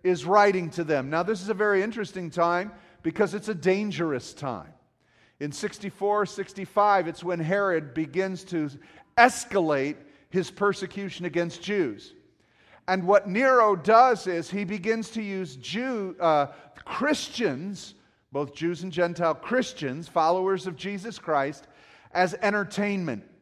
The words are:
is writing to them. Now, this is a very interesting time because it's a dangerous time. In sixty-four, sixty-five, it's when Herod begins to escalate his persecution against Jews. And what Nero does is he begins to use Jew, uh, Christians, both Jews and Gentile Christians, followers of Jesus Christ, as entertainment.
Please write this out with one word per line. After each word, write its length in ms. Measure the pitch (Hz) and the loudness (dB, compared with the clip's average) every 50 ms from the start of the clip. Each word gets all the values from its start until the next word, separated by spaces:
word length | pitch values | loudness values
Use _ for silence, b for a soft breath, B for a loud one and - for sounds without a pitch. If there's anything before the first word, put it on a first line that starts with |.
| - | 2
is 220 | 185 180 156 135 | 0 0 0 0
writing 440 | 170 196 208 202 208 190 185 175 160 | 4 6 8 8 6 4 2 -2 -4
to 120 | - 175 170 | -4 -6 -2
them. 260 | 147 156 139 131 135 | 0 0 0 0 0
Now, 140 | 156 165 175 | -2 -2 0
this 180 | 185 220 180 | -2 -4 -4
is 60 | 185 | -4
a 60 | 202 220 | -6 -2
very 280 | 185 214 208 202 190 | 0 2 2 2 2
interesting 480 | 196 226 220 233 208 - - 185 175 160 | 0 -2 -4 -6 -8 -8 -8 -10 -10 -6
time 440 | - 180 170 170 175 175 196 208 B B B B B B B | 0 0 2 2 2 0 -2 -6 B B B B B B B
because 300 | 160 165 - 214 175 175 | -4 0 0 0 0 0
it's 140 | 208 - | -6 -6
a 80 | 214 220 | -6 -8
dangerous 800 | 160 139 185 190 202 214 208 165 147 170 160 143 123 - - - | 0 2 2 2 2 0 -4 -4 -4 -2 -2 -2 -4 -6 -10 -14
time. 400 | - 147 135 117 92 78 - - _ _ _ _ b b b b b b b b b | -10 -8 -8 -8 -8 -12 -16 -20 _ _ _ _ b b b b b b b b b
In 140 | 143 147 139 | -8 -8 -6
sixty-four, 720 | - 214 208 - - 202 196 - - 190 208 208 208 202 | -6 -8 -8 -8 -8 -12 -12 -8 -2 0 0 2 2 0
sixty-five, 800 | - - 196 196 - - 196 190 - - 208 202 208 202 190 170 | -2 -4 -10 -10 -10 -10 -12 -12 -2 2 2 4 6 4 4 2
it's 160 | 165 156 - 170 | 0 -6 -6 -6
when 160 | 175 180 170 | -6 -4 -2
Herod 540 | 160 156 190 202 202 190 175 160 156 139 120 | -2 0 0 2 2 2 0 0 -2 -4 -6
begins 500 | 156 160 139 131 185 190 190 185 180 - | -6 -6 -2 -2 -2 -2 -2 -4 -8 -10
to 240 | - 175 165 151 143 135 135 B B B B B B _ | -6 -4 -4 -4 -4 -6 -14 B B B B B B _
escalate 800 | - 233 254 - - - - 190 196 170 156 147 139 135 143 143 - B B B B B B | 6 6 6 6 -2 -8 -2 0 0 2 2 0 0 0 -2 -4 -10 B B B B B B
his 220 | - 185 170 - | -4 -4 -4 -4
persecution 760 | - - 202 202 190 - 196 175 - 196 202 190 - - 180 | -4 0 0 0 0 0 -6 -10 -8 -10 -10 -10 -10 -8 -8
against 360 | 175 135 170 170 170 170 - | -2 -2 -2 -2 -2 -6 -10
Jews. 520 | - 185 208 202 170 123 104 - - - - - _ _ _ b b b b b b b b b b | -6 -4 0 0 0 -2 -2 -8 -16 -20 -20 -20 _ _ _ b b b b b b b b b b
And 200 | - 185 190 175 | -2 -2 0 4
what 240 | 180 202 196 - 202 | 6 6 6 4 2
Nero 480 | 180 220 269 269 262 247 226 214 202 | 0 2 4 6 6 6 6 6 4
does 500 | 175 139 196 220 226 254 254 240 170 - | 2 4 6 8 8 8 8 6 0 -2
is 220 | 185 180 165 165 - | -4 -4 -4 -4 -4
he 160 | 185 202 202 | -6 -6 -4
begins 460 | 170 208 202 170 220 226 226 220 - | -4 -6 -4 -2 -2 -2 -2 -4 -8
to 100 | - 226 | -8 -8
use 340 | 214 202 196 190 190 156 131 | -6 -6 -6 -6 -6 -8 -10
Jew, 600 | 131 117 - 156 220 254 269 254 214 196 185 170 - | -14 -12 -8 -6 -4 -4 -4 -4 -4 -6 -6 -6 0
uh, 280 | 175 165 156 147 143 135 B B B B B B - | 2 4 4 4 2 0 B B B B B B -14
Christians, 1120 | - - - 247 294 302 - - - - - 233 180 131 127 170 202 202 - - - - b b b b b b b - | -10 -6 -2 0 0 0 0 -4 -10 -4 -2 -2 -2 -2 -2 -6 -8 -10 -12 -14 -18 -20 b b b b b b b -6
both 200 | 139 147 139 143 | -6 -6 -6 -6
Jews 300 | - 156 170 175 151 175 | -4 -4 -4 -4 -4 -8
and 80 | 190 | -8
Gentile 440 | 151 170 175 170 175 165 170 165 156 | 0 0 0 0 0 0 0 0 0
Christians, 760 | - - - 226 254 233 - - - 151 135 127 160 165 - | -2 -4 -2 0 0 0 -2 -6 -8 -6 -6 -6 -8 -12 -2
followers 580 | - 175 156 165 175 185 185 190 190 185 - | 0 2 4 4 2 2 0 0 -2 -2 -4
of 80 | 185 170 | -10 -10
Jesus 420 | 131 - 196 202 190 180 233 202 | -8 -10 -10 -8 -8 -10 -12 -14
Christ, 480 | - - 165 156 139 135 143 147 - - B B B B B B B B B | -12 -4 0 0 0 0 0 -6 -10 -18 B B B B B B B B B
as 220 | B 175 185 175 190 208 | B 0 2 2 0 0
entertainment. 840 | - 202 208 208 196 202 - 196 208 208 202 190 175 156 117 101 - - _ _ | 0 0 2 0 -2 -2 -2 -2 -2 0 0 -2 -2 -4 -6 -6 -10 -16 _ _